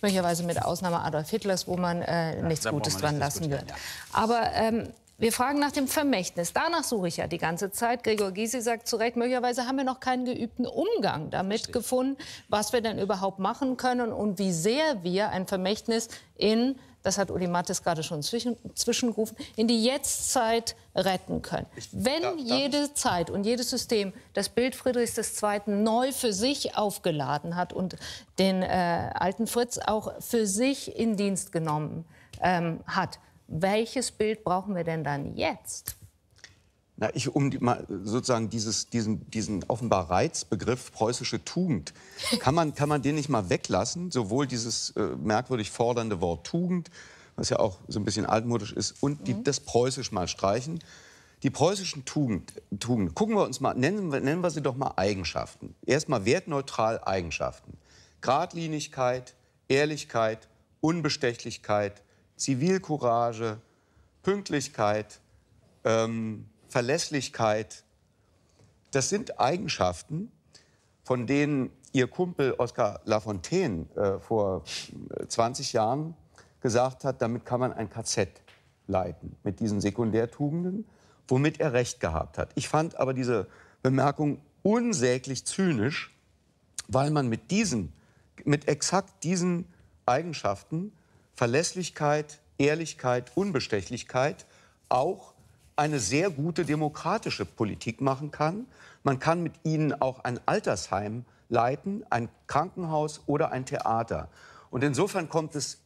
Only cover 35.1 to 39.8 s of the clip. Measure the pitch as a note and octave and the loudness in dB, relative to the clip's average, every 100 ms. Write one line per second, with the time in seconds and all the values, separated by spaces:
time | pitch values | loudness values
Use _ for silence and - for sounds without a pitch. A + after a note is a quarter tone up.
35.1 | C#3+ C#3+ - - - - - - - - | -4 -4 -2 -2 -4 -10 -10 -10 -14 -18
36.1 | _ _ _ - _ _ _ _ - A2 | _ _ _ -20 _ _ _ _ -4 -4
37.1 | - C3 D3 C#3 C3 B2 A#2+ - G2 G2+ | -2 -2 2 0 2 0 0 -4 -8 -2
38.1 | A#2 B2 A#2+ A2 A2+ G#2+ G2+ - A#2+ A2 | -2 2 0 0 -2 -2 -4 -2 -2 0
39.1 | G2+ - A2 F#2 G2+ - A#2 | -2 -4 -4 -2 -4 -2 -4